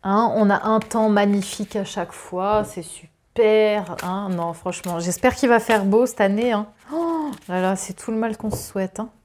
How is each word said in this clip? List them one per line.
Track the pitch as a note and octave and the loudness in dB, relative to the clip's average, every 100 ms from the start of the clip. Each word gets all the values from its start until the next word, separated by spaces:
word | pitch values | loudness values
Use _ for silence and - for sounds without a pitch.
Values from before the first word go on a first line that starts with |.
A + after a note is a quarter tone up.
hein, | F#3+ G3+ A3+ E3 | 2 2 2 2
on | G#3 | 4
a | G3+ - | 2 2
un | A3 | 0
temps | A3 A#3 A3 | 0 0 2
magnifique | G3+ G3+ G3+ F#3+ - G3+ G#3+ | 4 2 2 -2 -8 -6 -6
à | F#3+ | -6
chaque | - E3+ | -6 -8
fois, | - - F3+ F#3+ G#3+ G#3 | -10 -10 -4 0 0 0
c'est | - | -8
super, | E3 - - _ _ - G#3+ A3 G#3+ G#3 F3+ F3 | -14 -16 -20 _ _ 2 4 6 4 2 -4 -6
hein. | F3+ F#3 G3+ | -6 -4 -4
Non, | F3+ E3+ | -4 -4
franchement, | E3+ F#3 F3 F#3 E3+ | -4 -8 -6 -6 -4
j'espère | F3 F3 B3+ B3 | -4 2 0 2
qu'il | B3+ | 4
va | A#3 | 4
faire | A3+ A3 G3 | 4 0 4
beau | G#3+ B3 | 4 2
cette | - | 2
année, | G3+ G3+ A#3+ | 0 2 0
hein. | G#3+ G#3+ _ - | -2 -4 _ -8
Oh | D4+ E4+ E4 D4+ C4 - | -4 -2 -2 -4 -8 -6
là | F3+ | -2
là, | F#3 F#3+ | 0 -2
c'est | - | -6
tout | F#3+ - | -10 -6
le | A3 | -2
mal | A3+ A3 | -2 -4
qu'on | G#3+ | -6
se | - | -6
souhaite, | - G3 F#3+ - | -6 -6 -6 -6
hein. | A3+ _ | -12 _